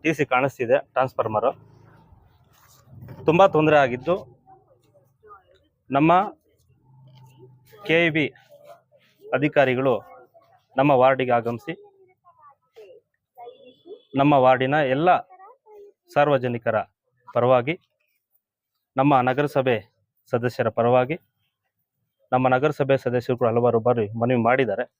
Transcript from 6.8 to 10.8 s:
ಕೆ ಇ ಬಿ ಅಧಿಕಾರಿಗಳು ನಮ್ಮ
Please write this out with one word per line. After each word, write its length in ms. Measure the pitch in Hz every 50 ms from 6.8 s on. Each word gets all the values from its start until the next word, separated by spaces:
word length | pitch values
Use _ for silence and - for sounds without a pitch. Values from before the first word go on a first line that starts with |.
| _ _ _ _ _ - _ - - - _ _ - - - _ _ _ - - -
ಕೆ 120 | - 160 165 170
ಇ 40 | 165
ಬಿ 160 | 151 160 147 120 - _ _ _ - _ _ - - _ _ _ _ _ _ _ _ _ _
ಅಧಿಕಾರಿಗಳು 720 | - - 131 139 151 - 151 139 131 127 123 135 139 120 101 - - - - - _ _ - _ _ _ _ _ _ _
ನಮ್ಮ 140 | 131